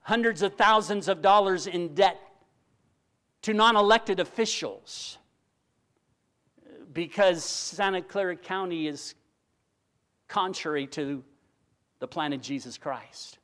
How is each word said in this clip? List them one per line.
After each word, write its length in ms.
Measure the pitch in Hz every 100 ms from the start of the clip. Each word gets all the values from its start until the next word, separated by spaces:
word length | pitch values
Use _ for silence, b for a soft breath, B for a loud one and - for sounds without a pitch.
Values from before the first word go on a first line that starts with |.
hundreds 400 | - 226 233 165
of 140 | 196 -
thousands 520 | 214 220 175 208 170
of 140 | 185
dollars 460 | 196 208 196 180 196
in 260 | 175 170
debt 260 | 151 190 175 - _ _ _ _ _ _ _ _ _ _ _
to 100 | -
non-elected 680 | 214 226 214 208 220 226 185
officials 1000 | 170 - 220 - 131 - - - - - _ _ _ _ _ _ _ _ _ _ _ _ _ _ _ - -
because 520 | 147 170 - 196 165
Santa 580 | - - - 170 196 185
Clara 340 | 180 202 190 175
County 520 | - 190 185 170 156
is 260 | 143 - - _ _ _ _ _ _ _ _ _ _ _
contrary 600 | 208 190 185 160 147 139
to 360 | 156 139 139 127 _ _ _ _ _ _ _
the 80 | 127
plan 260 | 170 151
of 80 | 139
Jesus 380 | 120 139 123 117
Christ. 580 | 147 127 - - - -